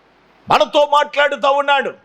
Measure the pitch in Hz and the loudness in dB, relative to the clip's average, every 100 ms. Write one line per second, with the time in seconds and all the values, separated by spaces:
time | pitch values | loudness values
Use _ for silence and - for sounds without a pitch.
0 | _ _ _ _ - 247 302 302 294 294 | _ _ _ _ -2 0 2 0 2 2
1 | 294 277 285 277 277 277 285 277 214 - | 0 0 -2 0 0 0 0 -2 -2 -10